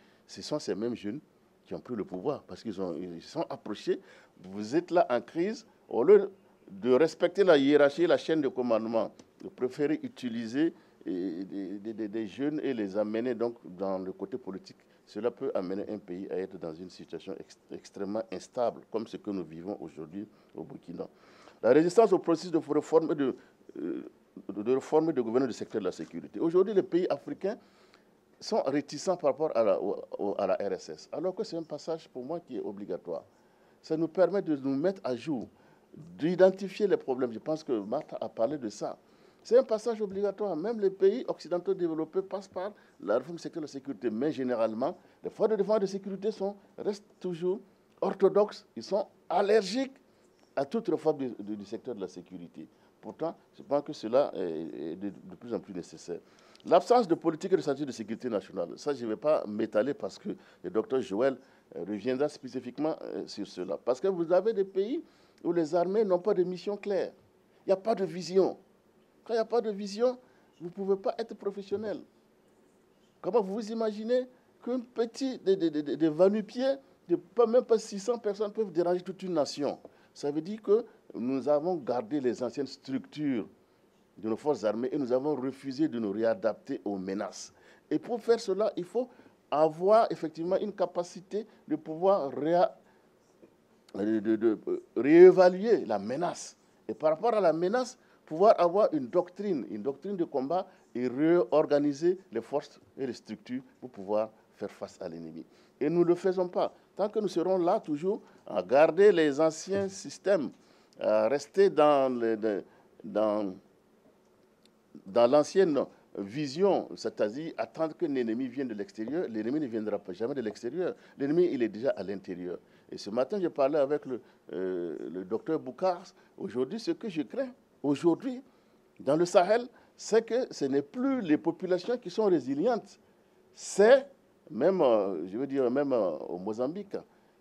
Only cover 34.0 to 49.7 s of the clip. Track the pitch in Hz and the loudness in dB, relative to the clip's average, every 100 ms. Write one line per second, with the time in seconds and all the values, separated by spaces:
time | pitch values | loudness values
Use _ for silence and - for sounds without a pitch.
34 | 165 170 170 202 165 147 135 139 170 196 | -2 2 2 2 -2 -2 -2 0 -2 -2
35 | 127 120 127 135 98 _ _ _ _ - | -6 -6 -4 -6 -6 _ _ _ _ -20
36 | 165 180 156 175 185 190 196 - 208 165 | -20 -4 -2 4 4 4 -8 -2 0 0
37 | - 123 123 110 147 156 - 117 101 131 | -2 -2 -2 -4 -6 -8 -2 -4 -2 -6
38 | - - 110 - 117 151 113 - 151 98 | -8 -10 -10 -2 -2 -2 -8 -8 -10 -10
39 | _ _ _ _ - 233 - 220 240 214 | _ _ _ _ 4 4 4 -2 -2 -4
40 | 208 190 202 196 208 160 196 233 196 190 | -6 -2 -4 -2 -4 -4 -4 0 -2 4
41 | 190 233 - 170 156 175 180 185 170 156 | 2 2 -4 -8 -4 -4 -2 -2 -2 -2
42 | 160 185 190 190 196 190 190 208 _ _ | -2 -4 -4 -8 -10 -10 -10 -12 _ _
43 | 95 113 135 170 151 170 147 139 - 120 | 0 0 0 -12 -10 -10 -10 -10 -10 -4
44 | 120 107 147 127 127 120 110 110 139 185 | -4 -2 -2 -2 -2 0 0 0 -4 -6
45 | _ _ - - 202 214 196 214 196 196 | _ _ -12 -2 0 2 2 0 0 -4
46 | 196 190 202 214 196 202 _ - 190 202 | -8 -4 -4 -4 -6 -6 _ -8 -6 -6
47 | - _ 185 165 180 196 - _ _ _ | -12 _ -8 -2 -2 -2 -6 _ _ _
48 | 190 190 190 196 208 - _ - 110 - | -2 4 4 6 2 -2 _ -14 -4 -4
49 | - _ _ 170 202 220 190 | -4 _ _ 2 6 4 4